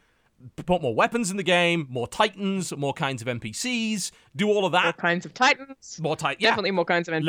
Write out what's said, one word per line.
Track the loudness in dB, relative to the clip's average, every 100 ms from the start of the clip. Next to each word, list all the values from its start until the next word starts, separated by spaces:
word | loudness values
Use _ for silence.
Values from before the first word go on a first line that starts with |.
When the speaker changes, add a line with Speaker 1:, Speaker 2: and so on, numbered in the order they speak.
| _ _ _ _ -20 -12
Speaker 1:
p-, |
put | 0 0
more | 2
weapons | 2 2 0 -2
in | -2
the |
game, | 2 4 4 2 -2
more | -6 -6
Titans, | 0 -2 0 -2 -2 -4 -4
more | -4
kinds | -2 -4 -4
of | -6
N | -6
P | -6
Cs, | -6 -4 -2 -2 -2 -4 -10 _
do | -2 2
all | 2 2
of |
that. | 2
Speaker 2:
More | 2
kinds | 0 0 0
of | -2
Titans. | 2 2 2 -4 -18 -18 -6
Speaker 1:
More | -4 0
Ti-, | -2 2
yeah. | 2
Speaker 2:
Definitely | 2 0
more | 0
kinds | 2 2 2
of |
Speaker 1:
Le-, | 0